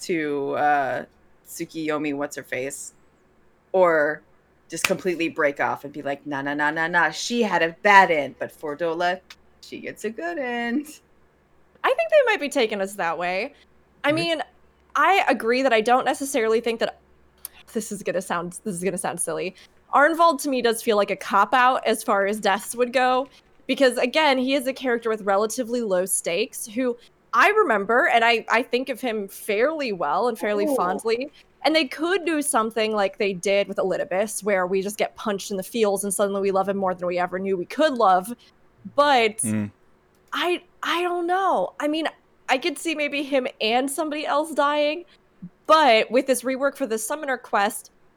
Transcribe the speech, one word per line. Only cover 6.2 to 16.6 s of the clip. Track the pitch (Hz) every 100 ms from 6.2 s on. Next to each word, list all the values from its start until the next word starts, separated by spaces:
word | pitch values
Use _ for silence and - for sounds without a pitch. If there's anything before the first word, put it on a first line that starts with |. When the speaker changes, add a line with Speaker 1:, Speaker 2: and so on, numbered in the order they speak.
| 147
Speaker 1:
"Nah, | 139
nah, | 143
nah, | 147 151
nah, | 160 160
nah. | 175 160
She | 160 - 240
had | 220 175
a | 165 170
bad | 208 196 185
end, | 160 135 -
but | 120 -
Fordola, | 156 147 170 165 175 185 - - _ _
she | - -
gets | - -
a | 214
good | 226 330 339
end." | 254 240 240 240 285 - _ _ _ _ _ _ _ _
Speaker 2:
I | 359
think | 539 659
they | 622 494
might | 403
be | 285
taking | 285 226 208
us | 196
that | 202 170 156
way. | 175 185 254 - _ _ _ _
I | 277
Speaker 3:
Mm-hmm. | 311
Speaker 2:
mean, | 339 320 - _ _ _ _
I | - 311 392 -
agree | 226 226 247
that | 269
I | 226
don't | 220 247
necessarily | - 294 269 277 220 220